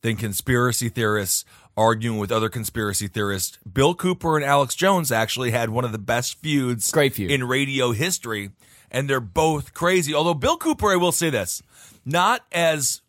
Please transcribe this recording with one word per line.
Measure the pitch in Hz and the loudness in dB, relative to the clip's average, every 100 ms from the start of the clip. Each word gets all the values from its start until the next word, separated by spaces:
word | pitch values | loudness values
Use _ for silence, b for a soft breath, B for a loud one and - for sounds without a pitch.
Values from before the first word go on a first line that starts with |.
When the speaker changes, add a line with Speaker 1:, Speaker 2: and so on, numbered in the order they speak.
Speaker 1:
than | 113 107 | -2 -2
conspiracy | 110 98 - 123 123 113 120 | -2 -4 0 2 2 0 -4
theorists | 113 110 107 98 - - b b - | 0 0 0 0 -4 -4 b b 2
arguing | 110 113 117 110 | 2 2 -2 -4
with | 101 | -2
other | 113 110 | 0 -2
conspiracy | 120 107 - 107 95 104 | -4 -6 -4 -2 -2 -4
theorists. | - 101 98 - - - | -4 -4 -2 -6 -10 -8
Bill | 92 139 | 2 2
Cooper | 175 180 185 165 156 | 4 -2 -2 0 0
and | |
Alex | 139 143 135 | 2 2 2
Jones | - 190 190 147 | 2 2 2 2
actually | 113 110 - 123 | 0 0 -2 -2
had | 120 117 | 0 0
one | 113 | -2
of | 123 | -2
the | 110 | -4
best | 101 120 117 - | -2 -2 -2 -8
feuds | 156 147 127 120 - | -2 0 0 -2 0
Speaker 2:
Great | 156 143 | 2 2
feud. | - 92 | 2 -2
Speaker 1:
in | 143 | -2
radio | 123 131 139 135 123 | 0 -2 0 0 0
history, | 113 165 180 120 107 101 - b b b | 0 -2 -4 -6 -8 -8 -14 b b b
and | 123 139 | -6 0
they're | 135 | -2
both | 110 90 160 151 135 | 0 0 2 2 -4
crazy. | - 170 185 147 | -2 2 2 2
Although | 151 160 | 0 0
Bill | 160 247 320 | 0 0 0
Cooper, | 320 294 208 | 0 0 2
I | 185 | 4
will | 175 | 2
say | - 165 | 2 0
this, | 123 98 - _ B B B | 0 -4 -8 _ B B B
not | - 170 185 240 _ | -4 2 2 0 _
as | - 165 156 131 - | 0 2 2 -2 -6